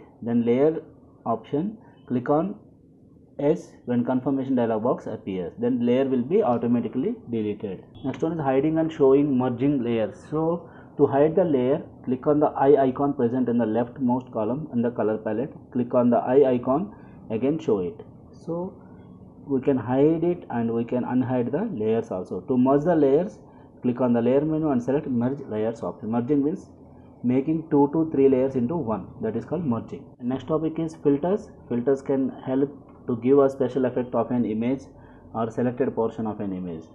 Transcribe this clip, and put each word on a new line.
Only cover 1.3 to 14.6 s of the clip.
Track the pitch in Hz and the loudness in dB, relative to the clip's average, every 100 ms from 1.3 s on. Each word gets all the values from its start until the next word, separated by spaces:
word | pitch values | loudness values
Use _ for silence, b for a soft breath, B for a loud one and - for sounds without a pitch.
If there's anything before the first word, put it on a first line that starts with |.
| 117 - 147 196 - B B - | -6 -4 -4 -4 -8 B B -8
click | 123 123 | -4 0
on | 147 190 - - - _ _ - - - - | 0 0 -6 -18 -20 _ _ -20 -20 -18 -2
Yes, | 143 175 - - - | 0 0 -4 -14 -2
when | 120 120 | 0 0
confirmation | 127 147 135 123 123 | -2 0 -2 0 0
dialog | 117 110 | 0 0
box | 120 160 - | 0 -2 -6
appears, | 107 - 92 85 - | -10 -6 -6 -6 -4
then | 120 127 120 | -2 0 2
layer | 123 135 | 2 2
will | 127 | 0
be | 127 202 | 2 2
automatically | 202 117 120 120 - 127 175 247 - | 2 0 2 0 0 -2 -4 -6 -6
deleted. | 117 104 101 104 90 - - 131 | -4 -2 -4 -8 -10 -14 -10 -8
Next | - | -4
one | 165 | -4
is | 170 | -2
hiding | 135 135 151 160 | 0 2 2 0
and | 160 | -2
showing | - 135 135 147 127 | 4 6 6 4 2
merging | 127 117 139 143 | 0 0 0 0
layers. | 120 113 104 - - | 0 0 -2 -6 -8
So | 151 160 175 B B B - | -2 -2 -2 B B B 2
to | 139 | 4
hide | 139 156 160 | 6 4 4
the | |
layer, | 175 135 123 151 - - - | 2 2 2 0 -4 -12 -6
click | 127 151 | -2 0
on | 147 | 2
the | 147 | 2
eye | - 139 143 | 4 4 6
icon | 135 127 143 | 4 0 -2
present | 127 117 127 120 | 0 0 0 0
in | 120 | 0
the | 110 | 2
leftmost | 110 120 - 123 127 127 | 0 -2 -2 0 0 -2
column | 120 107 135 | -4 -2 -4